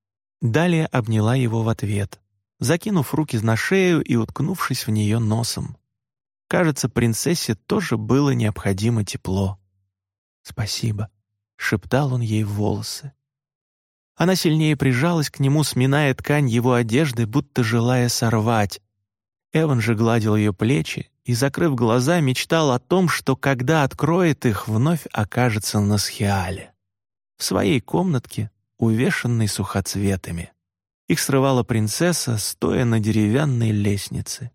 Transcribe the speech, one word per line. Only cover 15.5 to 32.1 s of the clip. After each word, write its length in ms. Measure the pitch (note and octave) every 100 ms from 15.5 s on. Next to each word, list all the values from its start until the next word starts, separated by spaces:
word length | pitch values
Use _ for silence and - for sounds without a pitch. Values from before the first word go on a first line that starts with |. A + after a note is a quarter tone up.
| D3
сминая 500 | C#3+ B2+ C3 C#3+ C#3+
ткань 340 | B2+ - D3 C3+
его 240 | A#2 B2
одежды, 540 | A#2+ A#2 A#2+ D#3 A#2 A2
будто 360 | C3 - -
желая 460 | A2+ A#2 A#2+ B2+ A#2+
сорвать. 720 | - A2+ A2 A2 A2+ G2+ - _ _ _ _ _ _ _
Эван 280 | D#3+ D#3+ B2
же 140 | A2
гладил 420 | G#2+ A2+ A#2 G#2+ G#2+
ее 160 | G#2
плечи 580 | F#2+ G#2+ C#3+ - - - _
и, 80 | -
закрыв 420 | A#2 C#3 C#3 E3+
глаза, 460 | B2+ A2 B2 B2+ F3
мечтал 520 | C3+ B2+ - E3 D3+
о 60 | B2
том, 300 | - F3+ F3
что, 280 | - - C3+
когда 480 | C#3 B2 B2+ D#3+
откроет 600 | C3 - C#3+ F3 F3 C3+
их, 240 | B2 G2+ -
вновь 380 | A2 C#3+ E3+ -
окажется 680 | - G#2 - B2 G#2+ - G#2+
на 160 | G2+ G#2
Схиале, 760 | - - G2+ F#2+ E2 F2+ - _ _ _ _ _ _ -
в 60 |
своей 360 | - F#2+ G#2 C3
комнатке, 680 | - E3+ F#3 C3 - - G#2 - _ -
увешанной 720 | A2+ A2 C#3+ - B2 A#2 G#2+
сухоцветами. 1040 | - G2 G2 - G2 G2 F#2 - E2+ - _ _ _ _ _ -
Их 120 | E3+
срывала 420 | - C3+ C3+ B2+
принцесса, 720 | A2+ A2+ G#2+ - F3